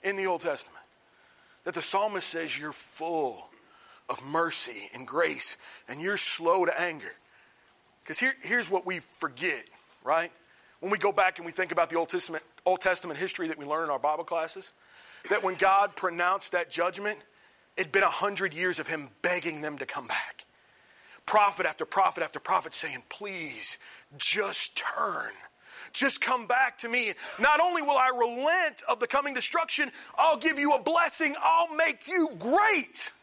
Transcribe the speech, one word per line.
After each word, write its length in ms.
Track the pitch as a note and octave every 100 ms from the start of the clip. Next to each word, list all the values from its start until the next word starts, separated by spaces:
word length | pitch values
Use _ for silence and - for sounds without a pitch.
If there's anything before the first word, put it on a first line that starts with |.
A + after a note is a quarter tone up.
in 140 | F#3+ G3
the 120 | F#3+
Old 140 | E3+
Testament 440 | E3 C#3 - - - _ _ _ _ _ _ _ -
that 100 | E3+
the 60 |
psalmist 480 | D3+ G3 G#3+ G3+ -
says, 280 | E3 D#3+ B2+
"You're 140 | D3+
full 760 | C#3+ - - D#3+ E3 C#3 G2 - - _ - - - -
of 160 | B2 C3
mercy 640 | D#3+ E3 - - A2 G2
and 120 | A#2 C3
grace 520 | D3 E3 C#3+ - - - - -
and 120 | C3
you're 160 | F3 G3+
slow 480 | - - E3 F#3 E3+
to 160 | D3+
anger." 320 | F3 D#3 - - _ _ _ _ _ _ _ _
'Cause 140 | - -
here, 180 | C4 C4
here's 260 | - A#3+ F3
what 160 | F#3+
we 160 | F3+ F3+ - -
forget, 480 | D#3+ B2 E3+ C3+ - - _ _
right? 280 | B2+ D#3+ E3+ _ _ _ _ _
When 120 | F3+
we 60 | G3+
go 140 | G3+
back 260 | G3+ F#3 F#3
and 80 | E3+
we 60 |
think 200 | E3+ F3+
about 200 | E3+ E3
the 60 | E3
Old 120 | E3
Testament, 340 | F3+ E3+ D#3+ - - -
Old 160 | F#3
Testament 380 | F#3+ F3 F3+ C#3+
history 300 | F#3 - E3
that 100 | D3+
we 60 | C#3+
learn 180 | D3+
in 60 | D#3+
our 80 | C3+
Bible 240 | D3 D#3
classes, 480 | E3 E3+ D#3+ F#3+ F#3+ _ _ - - - -
that 140 | G#3
when 100 | F#3+
God 420 | F3+ G3 G3 G3+ -
pronounced 580 | F#3 E3+ F3 G3 -
that 180 | F3 E3+
judgment, 480 | - F3 F#3+ G#3 G#3 - _ _ _ _ -
it'd 140 | F3+
been 100 | F#3+
a 80 | F#3+
hundred 460 | - G3+ G3 F#3+ D3+
years 240 | F#3 F3
of 80 | D#3
him 240 | D#3+ C#3 _
begging 400 | E3+ F3+ E3+ D3+
them 160 | D3+ D3
to 80 | C3
come 220 | - A#2+
back. 380 | - - - - _ _ _ _ _ - - -
Prophet 400 | G#3+ G3+ G3 E3+
after 180 | D3+ D#3
prophet 380 | G3 F#3 F3
after 160 | D#3 C#3+
prophet 340 | - F#3 D#3+
saying, 300 | - D#3 C3 -
"Please, 680 | - G#3 F#3 D#3 A2+ - - - - _ C#3+
just 580 | - G3+ G3 - - -
turn. 560 | - - G#3 - - - - _ - - -
Just 280 | - C4+ -
come 260 | - B3+ A3+
back 320 | B3 C4+ -
to 100 | A#3
me. 240 | A#3+ A3+ F#3 - -
Not 220 | B3 D4+
only 240 | F4 E4+
will 140 | D4 C#4
I 120 | C4
relent 720 | B3 A#3+ A#3+ C#4+ F4+ E4 - -
of 120 | A#3+
the 80 | A#3+
coming 280 | C#4 C#4+ B3+
destruction, 560 | - E4+ E4 - C#4+ - - -
I'll 220 | D4+ D4
give 200 | D#4 C#4+
you 160 | D4
a 80 | C#4+
blessing. 540 | C#4+ E4 E4+ - D#4 C#4+
I'll 360 | - E4 E4+ D4+
make 320 | D#4+ C#4+ -
you 220 | F4+ D#4 G3
great." 760 | G3 D#4+ G#4+ F#4+ A#3+ - - -